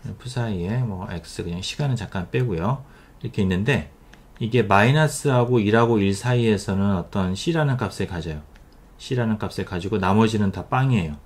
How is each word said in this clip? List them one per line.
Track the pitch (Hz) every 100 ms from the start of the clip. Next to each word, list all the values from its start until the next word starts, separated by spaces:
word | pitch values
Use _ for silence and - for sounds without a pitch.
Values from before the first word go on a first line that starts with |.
| -
F | 98 123
사이에 | 123 117 95 87 120
뭐 | 123 92 98
X, | 92 80 -
그냥 | 87 85
시간은 | 98 - 147 123
잠깐 | 92 95 87
빼고요. | 127 123 85 92 135 - - - -
이렇게 | - -
있는데, | 95 90 107 220 78 - - - - -
이게 | 113 123
마이너스하고 | 104 101 113 147 156 156 147 - 120 123
일하고 | 101 113 117 113
일 | 98
사이에서는 | 98 123 123 113 104 104 98 101 95
어떤 | 82 104 92
C라는 | 92 - 165 147 127
값을 | 101 - 95
가져요. | 87 80 76 - - - - - -
C라는 | - 127 113 107
값을 | 98 - 95
가지고 | 92 92 104
나머지는 | 92 101 110 107 101
다 | 95 -
빵이에요. | 127 135 120 82 73